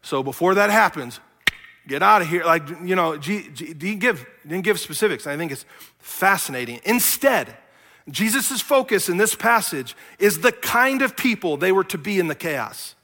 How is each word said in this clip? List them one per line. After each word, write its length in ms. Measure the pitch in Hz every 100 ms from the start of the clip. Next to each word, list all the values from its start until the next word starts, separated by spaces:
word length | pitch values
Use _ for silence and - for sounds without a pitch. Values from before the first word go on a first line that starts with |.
So 200 | - 139
before 320 | 135 127 175 190
that 120 | 208
happens, 520 | 214 196 165 123 - _ _ - - - - -
get 160 | 135
out 180 | 190 214
of 80 | 165
here." 160 | 175
Like, 240 | 165 165 147 165
you 120 | 180
know, 220 | 185 165 151
G-, 320 | 147 208 165
G-, 180 | 135 160
didn't 280 | 160 180 208
give, 260 | 240 175 123 -
didn't 220 | 147 180
give 140 | 190 190
specifics. 480 | - 151 214 139 147
I 120 | 143
think 140 | 165
it's 120 | 139 - - - _
fascinating. 840 | - - 190 190 - 131 120 120
Instead, 720 | 185 233 - - 277 226 - - _ _ _ _ -
Jesus' 520 | 139 220 247 - 247
focus 480 | - 277 - 208 -
in 100 | 175
this 180 | 214 -
passage 580 | 226 233 - 147 123 - - -
is 220 | 208 160
the 100 | -
kind 480 | - - 240 262 269
of 160 | 262 -
people 400 | 262 220 180 143
they 140 | 180
were 140 | 190
to 140 | 185 175
be 200 | 147 202
in 80 | 170
the 80 |
chaos. 600 | 147 170 143 110 - - -